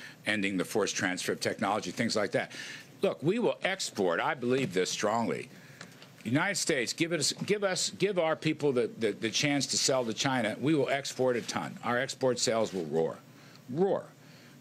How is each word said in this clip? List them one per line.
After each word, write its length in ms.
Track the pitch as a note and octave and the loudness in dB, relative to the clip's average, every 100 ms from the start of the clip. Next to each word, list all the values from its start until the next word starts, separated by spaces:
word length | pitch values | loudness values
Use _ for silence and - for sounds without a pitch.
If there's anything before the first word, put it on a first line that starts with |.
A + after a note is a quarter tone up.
| - - | -16 -10
ending 320 | - G#2+ G2 F#2 | -4 -2 0 -2
the 80 | |
forced 300 | E2 A2 F#2+ | 0 0 0
transfer 380 | - F#2+ F2 - | 0 -2 -2 -4
of 80 | F2+ | -2
technology, 500 | A2 F2+ G2 G#2+ F#2 | -2 -2 0 0 -2
things 240 | - A#2 | -2 0
like 160 | A2 G2 | 0 0
that. 220 | B2+ F2+ - - - - - | -2 -4 -10 -14 -14 -16 -2
Look, 220 | F#3+ - | -2 0
we 160 | D3+ A#3 | 0 2
will 180 | E3+ - | 0 0
export. 560 | F3+ F#3+ - - F2+ F2 | -2 -2 -4 0 2 2
I 160 | C3+ | 0
believe 400 | D3+ A#2+ C3 B2+ | -2 0 0 0
this 160 | F#2 F2+ | 0 0
strongly. 580 | - G#2 A2+ G2+ B1 B1+ - - - - - - - | 0 0 2 0 -2 -6 -16 -20 -18 -20 -20 -20 -10
United 320 | A2 C#3 F#3+ F#3+ | -2 0 2 0
States, 360 | - C#3+ G#2+ | 0 2 0
give 200 | - D#3+ | 0 0
us, 200 | E3 C#3 - - | 0 0 -2 -2
give 160 | G#3 | 0
us, 280 | G3 F#3 - | 0 0 -2
give 280 | - G3 F3+ | 0 0 2
our 160 | D#3+ | 2
people 380 | D#3 D#3 D3+ D3 | 2 0 2 2
the, 180 | B2 A2 - | 4 0 0
the, 140 | A2 | 0
the 180 | F#2+ A2 | 0 -2
chance 380 | - D3 C#3+ - | 0 2 2 0
to 100 | - | 0
sell 260 | - C3 | 2 2
to 80 | A#2 | 2
China. 440 | G#2+ C#3 C3 G#2+ G2 | 0 0 2 0 0
We 140 | C3 | 2
will 140 | D#3 A#2+ | 4 2
export 480 | C#3 - - B2+ A#2 | 0 -2 0 2 2
a 60 | |
ton. 360 | - G#2 D#2+ - | -2 -4 -4 -6
Our 120 | A2 A#2+ | -2 0
export 440 | C3+ - C3 A#2+ | -2 0 2 2
sales 340 | B2+ A2+ G2+ | 2 2 0
will 120 | F#2+ D#2 | -2 0
roar, 300 | D#2+ D#2+ - - - - - - | 0 0 -2 -16 -20 -20 -20 -6
roar, 320 | C#3 F#3+ C#3+ - - - - - - | 0 2 2 -4 -20 -20 -20 -20 -20